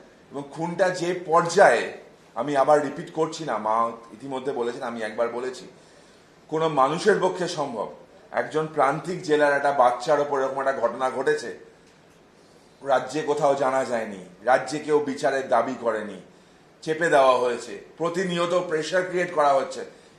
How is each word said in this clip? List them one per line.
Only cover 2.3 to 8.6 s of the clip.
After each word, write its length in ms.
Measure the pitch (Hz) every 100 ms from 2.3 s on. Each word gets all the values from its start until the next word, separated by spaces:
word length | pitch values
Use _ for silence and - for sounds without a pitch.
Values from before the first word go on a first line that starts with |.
আমি 220 | 113 135 143
আবার 260 | 135 147
রিপিট 260 | 143 143 156
করছি 300 | 160 156 160
না, 140 | 151 107
মা 340 | 107 113 117 117 -
ইতিমধ্যে 400 | 107 139 131 131
বলেছেন, 300 | 127 120 135
আমি 200 | 123 117
একবার 260 | 107 113 117
বলেছি, 380 | 120 127 127 - - - - - - _ _ -
কোনো 200 | 156 160
মানুষের 480 | 151 135 165 208 190
পক্ষে 260 | 185 180 175
সম্ভব? 400 | 151 135 110 92 - - - -
একজন 340 | 113 120 151